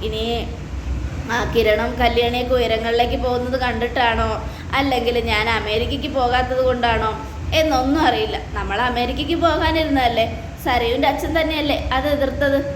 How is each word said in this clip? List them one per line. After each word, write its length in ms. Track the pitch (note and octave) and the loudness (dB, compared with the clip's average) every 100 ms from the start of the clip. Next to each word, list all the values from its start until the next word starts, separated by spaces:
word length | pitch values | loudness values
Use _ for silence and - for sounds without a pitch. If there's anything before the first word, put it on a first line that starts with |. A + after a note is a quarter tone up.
| A3 | -4
ഇനി 140 | A3 A3+ A#3 A#3 - - - - - - - - | -4 -2 -2 -4 -8 -8 -8 -6 -4 -4 -6 -4
ആ 40 | A#3+ G#3 | -2 0
കിരണും 360 | A#3 A3 G#3+ A#3 B3 | 2 4 4 0 2
കല്യാണിയൊക്കെ 520 | A#3+ A#3 A#3+ B3 B3 B3+ | 2 4 2 0 0 2
ഉയരങ്ങളിലേക്ക് 600 | A#3 A3 A3+ A#3 B3 C4 | 2 0 0 2 2 2
പോകുന്നത് 320 | B3+ B3 B3 C4 | 0 0 0 -2
കണ്ടിട്ടാണോ, 640 | B3+ A#3+ A#3+ B3+ A#3+ A3+ A3 G#3+ - - - C4 | 0 0 -2 2 2 2 0 -2 -6 -10 -4 0
അല്ലെങ്കിൽ 380 | C#4 B3+ A#3 A#3+ A#3 | 0 0 0 0 0
ഞാൻ 140 | G#3+ A3 A3+ | 0 2 0
അമേരിക്കയ്ക്ക് 520 | G#3+ G#3+ A#3+ C#4 D4 C4+ | 0 -2 -2 -2 -4 0
പോകാത്തത് 440 | B3 B3 B3+ B3+ C4 | 2 2 0 2 2
കൊണ്ടാണോ 420 | B3 A#3+ A3+ A3 G#3+ - - - D#4 | 2 2 2 0 -4 -8 -8 -2 2
എന്നൊന്നും 400 | D#4 C4+ C4 D4+ C#4 | 2 2 2 4 4
അറിയില്ല. 280 | A3+ A3 G3+ - G#3 | 2 -2 -4 -6 -6
നമ്മൾ 200 | F#3+ G3+ B3 | -4 -2 0
അമേരിക്കയ്ക്ക് 460 | A#3+ A#3+ - D4 E4 E4 | 0 -2 -2 -2 2 2
പോകാനിരുന്നതല്ലേ, 800 | D#4 E4 D#4+ D#4 C#4 B3 C#4 E4+ - - - | 2 2 2 2 2 2 2 0 -2 -10 -8
സരയുവിൻ്റെ 440 | - B3 A#3 B3+ C#4+ | -2 0 2 2 0
അച്ഛൻ 200 | C#4+ D#4 E4 | 0 -2 0
തന്നെയല്ലേ 380 | D#4+ D#4 D4 C4+ - B3+ | 0 0 0 -2 0 -2
അത് 120 | C#4 | 0
എതിർത്തത്? 440 | C#4+ C4+ C4 C#4+ C#4 C#4 | 0 0 0 0 0 -2